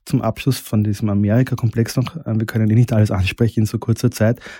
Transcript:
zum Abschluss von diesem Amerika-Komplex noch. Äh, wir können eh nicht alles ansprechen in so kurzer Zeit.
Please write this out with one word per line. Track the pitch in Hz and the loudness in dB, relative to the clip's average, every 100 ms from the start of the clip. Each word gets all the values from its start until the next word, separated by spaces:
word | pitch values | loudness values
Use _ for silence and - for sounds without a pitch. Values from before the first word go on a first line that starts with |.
| - | -4
zum | 131 | -2
Abschluss | 113 - - 123 | -2 -2 -2 -2
von | - 110 | -2 0
diesem | 104 101 107 | 0 -2 0
Amerika-Komplex | 101 101 104 131 123 113 117 117 - | 0 2 2 2 0 -2 0 -2 -2
noch. | 123 - | -4 -6
Äh, | - 110 | -4 -2
wir | 110 | -2
können | 110 110 | 0 2
eh | 110 | 4
nicht | 120 | 4
alles | 110 107 | 2 2
ansprechen | 98 92 - 117 - | 2 -2 0 0 0
in | 110 | -2
so | 113 | -2
kurzer | - 113 120 | -2 0 -2
Zeit. | - 110 110 - | 0 0 0 -8